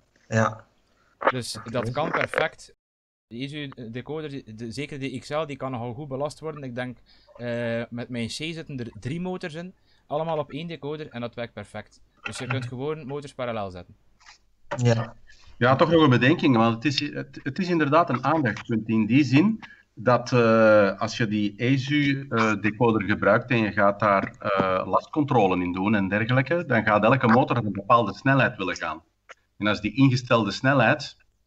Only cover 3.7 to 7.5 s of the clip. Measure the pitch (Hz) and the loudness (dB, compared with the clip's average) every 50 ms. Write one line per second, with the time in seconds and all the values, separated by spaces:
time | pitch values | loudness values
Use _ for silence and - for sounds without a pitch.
3.7 | - - 127 113 113 127 123 - 147 160 156 147 139 131 - - 110 107 120 117 | -12 -14 -14 -12 -12 -12 -10 -8 -10 -8 -8 -10 -12 -12 -14 -16 -14 -12 -12 -10
4.7 | 104 131 143 143 156 139 135 131 120 120 - - 147 151 160 143 139 135 131 131 | -8 -10 -10 -10 -8 -8 -8 -8 -8 -10 -10 -6 -6 -6 -4 -6 -8 -8 -8 -8
5.7 | 131 117 117 123 117 117 156 135 135 131 143 151 - - 151 160 151 147 139 131 | -6 -6 -8 -8 -10 -10 -10 -10 -8 -6 -6 -8 -8 -10 -12 -12 -12 -10 -12 -10
6.7 | 120 127 123 127 120 - _ _ _ _ _ _ - - 120 123 | -8 -8 -8 -10 -10 -16 _ _ _ _ _ _ -18 -12 -8 -6